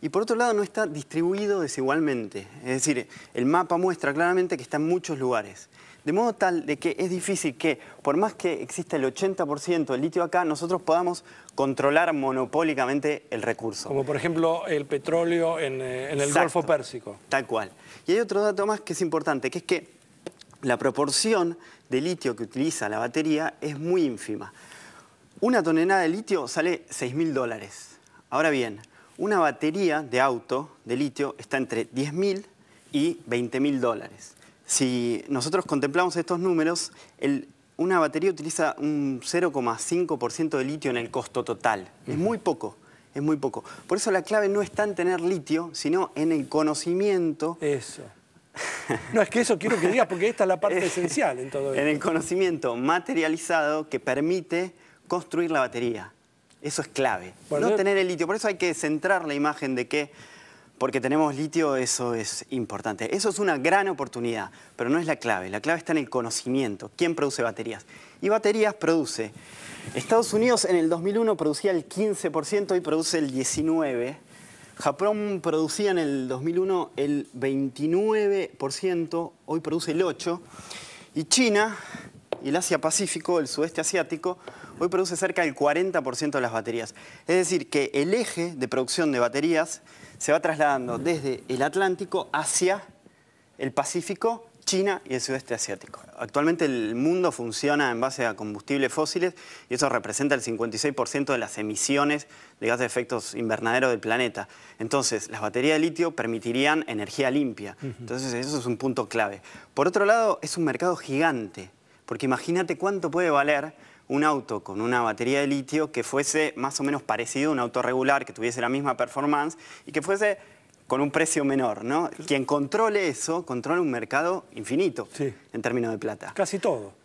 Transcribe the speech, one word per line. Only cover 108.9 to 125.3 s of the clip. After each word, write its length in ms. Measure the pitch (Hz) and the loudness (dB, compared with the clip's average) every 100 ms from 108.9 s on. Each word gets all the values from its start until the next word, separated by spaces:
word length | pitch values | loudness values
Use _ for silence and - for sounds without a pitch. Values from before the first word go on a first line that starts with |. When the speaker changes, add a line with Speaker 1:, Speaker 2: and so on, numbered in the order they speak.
| 123 110 | -2 -2
Speaker 1:
clave. 320 | 117 104 98 - - - | -4 -4 -8 -16 -20 -10
Por 140 | - 151 | 0 2
otro 180 | 185 202 | 2 4
lado, 320 | 226 220 180 | 4 4 0
es 120 | 151 - | -4 -2
un 60 | |
mercado 320 | 160 135 175 170 | -2 0 -2 -2
gigante, 760 | - 135 165 135 104 98 95 _ _ _ - | -4 0 0 0 -6 -12 -18 _ _ _ -10
porque 220 | 113 135 | -4 -2
imagínate 500 | 123 - 175 180 180 | -2 0 -2 0 -2
cuánto 320 | 190 196 170 | -2 -2 -2
puede 220 | 160 175 | 0 2
valer 420 | 147 143 147 151 - - - _ | 2 4 2 -2 -12 -20 -20 _
un 160 | 135 | 2
auto 400 | 156 143 120 107 | 2 2 -2 -8
con 160 | - 98 | -6 -4
una 200 | 113 123 | 0 2
batería 380 | 117 107 120 139 | 0 0 0 0
de 60 | 143 | 0
litio 440 | 139 131 151 151 | -2 -2 -2 -2
que 120 | 139 | -2
fuese 500 | 113 135 143 156 156 - | -2 0 0 0 0 -2
más 240 | 131 - | -6 -2
o 40 | |
menos 180 | 143 156 | -2 -4
parecido 480 | - 113 117 135 147 | -2 -4 -2 -2 0
a 40 | |
un 60 | 143 | 0
auto 220 | 120 127 | 0 0
regular, 440 | 123 127 131 139 123 | 0 0 2 2 0
que 80 | |
tuviese 280 | 107 117 120 | -4 -4 0
la 80 | 120 | 0
misma 260 | 135 143 127 | 0 0 0
performance 600 | 123 - 143 147 147 170 - - - | -2 0 0 2 0 -6 -18 -20 -6
y 40 | |
que 100 | 156 | -6
fuese 340 | 151 196 214 202 - - _ _ _ | 0 2 2 0 -8 -20 _ _ _
con 140 | 131 | 0
un 100 | 143 | 2
precio 340 | 151 160 - 139 | 2 2 2 2
menor, 400 | 135 127 104 113 | 2 0 -2 -2
¿no? 240 | 147 170 - 156 | 0 0 -6 -2
Quien 160 | 139 | 0
controle 640 | 123 147 139 214 226 208 185 | 2 0 0 2 2 2 0
eso, 380 | 131 - 165 175 | -2 -2 -2 -2
controla 340 | 127 127 175 | -6 -2 0
un 100 | 170 | 0
mercado 540 | 120 110 135 165 185 - | -2 0 0 2 -2 -6
infinito 540 | - 104 135 190 - 104 | -12 -4 0 0 0 -10
Speaker 2:
Sí. 200 | - 143 | -4 -4